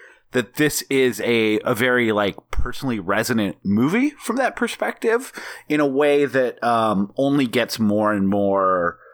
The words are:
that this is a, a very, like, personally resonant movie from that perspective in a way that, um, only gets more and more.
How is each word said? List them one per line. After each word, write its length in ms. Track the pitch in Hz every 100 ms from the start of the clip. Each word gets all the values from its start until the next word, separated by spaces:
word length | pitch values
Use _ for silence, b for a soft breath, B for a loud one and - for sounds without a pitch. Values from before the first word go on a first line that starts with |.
| B B _
that 240 | 123 113 -
this 260 | 147 - -
is 320 | 135 127 104
a, 380 | 110 117 110 107
a 140 | -
very, 380 | 117 127 123 117
like, 240 | 104 101 - -
personally 480 | - 127 - 135 113
resonant 560 | 87 98 113 113 98 -
movie 460 | 95 104 135 214 294
from 260 | - - 269
that 220 | 247 -
perspective 760 | 233 - 214 - 233 233 262 B B B -
in 100 | 147
a 60 | 147
way 400 | 131 147 143 143
that, 360 | 135 123 -
um, 520 | 117 117 110 98 101 -
only 320 | 139 143 127
gets 320 | 120 113 -
more 320 | 107 104 107
and 160 | 104 98
more. 720 | 101 101 98 95 92 87 - B